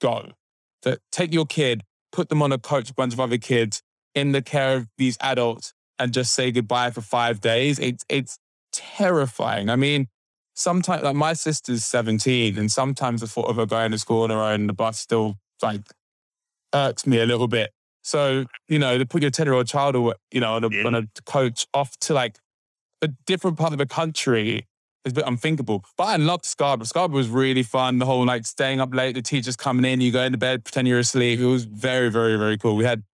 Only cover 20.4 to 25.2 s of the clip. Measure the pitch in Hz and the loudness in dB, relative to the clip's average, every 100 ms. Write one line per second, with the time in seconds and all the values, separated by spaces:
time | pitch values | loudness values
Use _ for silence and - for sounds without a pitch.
20.4 | 117 113 117 107 110 117 110 - - 147 | 0 0 -2 0 0 0 -2 -10 -4 0
21.4 | 131 117 - 139 139 - - 151 120 - | 0 -2 -4 -2 -4 -6 -2 0 0 -6
22.4 | _ _ _ _ _ _ 160 135 - 185 | _ _ _ _ _ _ -4 -4 -4 -2
23.4 | 190 160 160 147 139 - 165 156 - 117 | -2 0 -2 0 -4 -2 -2 -2 0 2
24.4 | 107 107 - _ _ _ 135 127 | 2 -2 -8 _ _ _ -6 -2